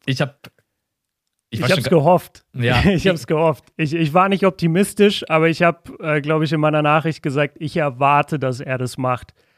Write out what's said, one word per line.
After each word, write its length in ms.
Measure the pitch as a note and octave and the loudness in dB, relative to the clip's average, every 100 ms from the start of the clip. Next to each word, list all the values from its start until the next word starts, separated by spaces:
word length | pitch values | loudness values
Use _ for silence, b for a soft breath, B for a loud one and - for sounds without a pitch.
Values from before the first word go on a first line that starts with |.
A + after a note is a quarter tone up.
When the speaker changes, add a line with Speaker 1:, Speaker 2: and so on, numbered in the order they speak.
| - | -6
Speaker 1:
ich 160 | B2+ | -4
hab, 260 | C#3 - - _ _ _ _ _ _ _ _ _ _ | -6 -8 -20 _ _ _ _ _ _ _ _ _ _
ich 100 | A2 | -4
Speaker 2:
Ich 20 | |
Speaker 1:
war 80 | D#3 | 0
Speaker 2:
hab's 60 | F3+ | 0
Speaker 1:
schon 80 | |
ge- 160 | F#3+ E3+ | 2 2
Speaker 2:
gehofft. 460 | D3 F3+ - - _ | 4 2 0 -20 _
Speaker 1:
Ja. 280 | C3 A#2+ B2 | -4 0 2
Speaker 2:
<laughs> 40 | F3+ | 2
Ich 220 | F3 F#3+ | 2 0
hab's 200 | E3 A#2 | -2 -2
gehofft. 380 | D#3 D#3+ C#3+ _ - | 0 0 -2 _ -6
Ich, 160 | D3+ | -4
ich 200 | E3 D#3 F3 | -2 0 2
war 120 | G3 | 2
nicht 160 | G3 | 2
optimistisch, 800 | G3 F#3 E3 E3+ G3+ - G#3 G3+ - | 0 0 0 0 0 2 2 2 -2
aber 200 | D#3+ E3 | 0 2
ich 120 | D#3+ | 2
hab, 300 | E3+ E3+ - - | 0 0 -8 -10
äh, 180 | D#3+ D3+ | -4 -4
glaub 220 | C#3+ D#3 | -2 -2
ich, 100 | D3 | 0
in 80 | D#3 | 0
meiner 220 | D3+ D3+ | 0 0
Nachricht 400 | D3 D#3 D#3+ - | 2 0 -2 -6
gesagt, 360 | D3+ C3+ C#3+ - | -4 -2 -4 -6
ich 180 | D#3 F3 | -6 -4
erwarte, 600 | D3 B2 C#3 C#3+ - D3+ | -4 0 2 2 0 -4
dass 200 | C3 B2+ | -4 -6
er 200 | C#3 B2+ | -8 -6
das 180 | B2 - | -6 -4
macht. 380 | B2+ A#2+ - _ _ | -4 -4 -8 _ _